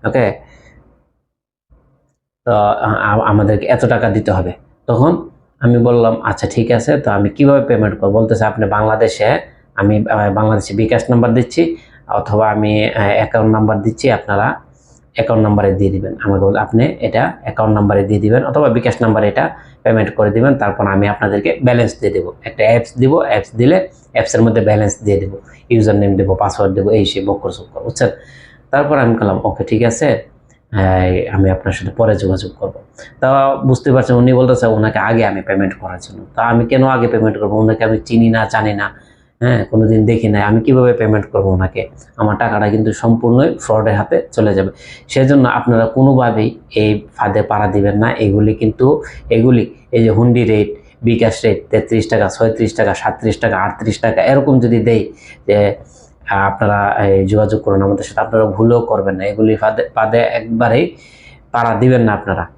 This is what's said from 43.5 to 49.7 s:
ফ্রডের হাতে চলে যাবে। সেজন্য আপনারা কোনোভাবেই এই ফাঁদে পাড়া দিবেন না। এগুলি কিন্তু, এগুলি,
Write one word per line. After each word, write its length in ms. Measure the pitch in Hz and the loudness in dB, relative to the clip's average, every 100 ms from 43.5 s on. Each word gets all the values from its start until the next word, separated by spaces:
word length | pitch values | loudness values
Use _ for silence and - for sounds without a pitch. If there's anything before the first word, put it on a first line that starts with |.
| - | -2
ফ্রডের 360 | - 110 110 | -2 0 0
হাতে 340 | 101 104 - - | -2 0 -2 -2
চলে 220 | - 107 | 0 0
যাবে। 160 | 95 95 - - - - | 0 -2 -6 -20 -20 -6
সেজন্য 400 | 135 131 139 123 | 0 2 4 2
আপনারা 380 | 120 123 117 113 | 0 2 2 2
কোনোভাবেই 760 | - 135 131 123 113 110 - - 113 | 2 2 4 2 0 -2 -4 -6 0
এই 320 | 107 104 - - | 0 0 -6 -6
ফাঁদে 260 | 104 104 | -2 0
পাড়া 260 | 101 104 104 | 0 -2 0
দিবেন 300 | 101 101 104 | 0 0 2
না। 160 | 117 | 0
এগুলি 400 | 120 107 104 107 | 0 0 2 2
কিন্তু, 500 | 110 113 - 127 151 - - - | 0 -2 2 2 2 -4 -18 -2
এগুলি, 460 | 113 123 123 98 | 2 4 2 0